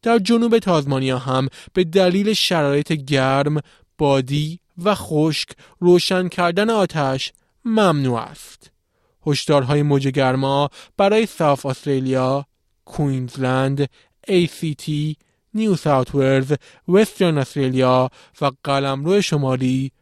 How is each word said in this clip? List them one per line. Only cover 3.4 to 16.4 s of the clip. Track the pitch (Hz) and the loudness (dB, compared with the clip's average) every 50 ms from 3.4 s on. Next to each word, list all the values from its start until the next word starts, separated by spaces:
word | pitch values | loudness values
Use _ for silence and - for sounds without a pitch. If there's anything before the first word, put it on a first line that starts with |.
| 143 147 151 151 - _ _ _ _ _ _ | 0 0 -2 -4 -6 _ _ _ _ _ _
بادی | - 156 143 139 135 131 127 139 147 151 156 170 180 _ _ _ - 170 | -2 0 2 2 2 0 -2 -2 -4 -4 -4 -8 -14 _ _ _ -4 -2
و | 208 202 | -2 -2
خشک | - - - 156 151 156 160 151 - - _ - _ - - _ _ | -2 -4 -4 0 0 2 0 0 -4 -8 _ -12 _ -20 -20 _ _
روشن | 180 175 175 175 - - 190 185 185 | 4 4 4 4 4 0 -2 -2 -2
کردن | 180 - - 175 175 170 190 208 220 | -4 -2 -2 -2 0 0 0 0 0
آتش | 226 214 190 165 - 160 143 135 135 135 - - _ _ _ _ _ _ _ | 2 0 0 0 0 -2 -2 -2 -2 -4 -6 -10 _ _ _ _ _ _ _
ممنوع | 233 220 220 208 185 160 143 135 131 120 113 | -2 0 2 4 4 2 2 0 0 -2 -2
است. | 117 131 151 - - - - _ - - _ _ _ _ _ _ _ _ _ _ _ | -6 -8 -14 -20 -20 -20 -20 _ -20 -20 _ _ _ _ _ _ _ _ _ _ _
هشدارهای | 156 147 - - - 151 147 131 123 147 147 147 | -2 -2 -2 0 2 2 2 2 2 0 0 2
موج | 147 143 139 135 | 2 0 0 0
گرما | 139 131 147 135 131 127 131 135 135 139 139 143 139 _ - - _ _ | -2 -2 0 0 0 0 0 0 0 0 0 0 -2 _ -14 -20 _ _
برای | - 196 196 208 220 226 | 0 2 2 4 2 0
ساوت | - - - 165 147 143 135 - | -2 -2 -2 0 0 0 0 -2
استرالیا، | 143 131 - - 147 139 135 131 131 131 131 127 127 135 139 139 _ _ _ _ _ _ _ _ | -6 -6 -6 -4 -2 -2 -2 0 0 0 0 0 0 -2 -4 -6 _ _ _ _ _ _ _ _
کوینزلند، | - - - 147 143 135 131 127 120 - 139 131 127 127 131 135 135 139 135 143 123 _ _ _ _ _ _ _ | -12 -4 -2 -2 -2 -2 -4 -6 -8 -8 -4 -2 -2 0 0 0 0 0 -2 -4 -4 _ _ _ _ _ _ _
ای | - 196 180 175 | 0 0 2 2
سی | 156 - - - 160 147 | 0 -4 -6 -6 -6 -6
تی، | - - - 151 147 151 156 151 _ _ _ _ _ _ _ - | -6 -6 -6 -4 -4 -4 -4 -6 _ _ _ _ _ _ _ -6
نیو | 214 220 220 185 | -2 0 0 0
ساوت | 156 - 156 143 131 127 - - | 0 2 2 2 2 0 0 0
ولز، | 139 135 135 135 135 | 0 2 4 2 2